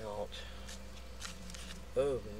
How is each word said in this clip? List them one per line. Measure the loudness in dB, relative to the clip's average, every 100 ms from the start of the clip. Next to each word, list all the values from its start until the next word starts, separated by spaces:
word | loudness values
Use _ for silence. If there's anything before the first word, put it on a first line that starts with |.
out. | 0 0 0 -2 -6 -6 -6 -6 -6 -8 -8 -6 -6 -6 -6 -6 -6 -6 2 6
Oh, | 8 6 2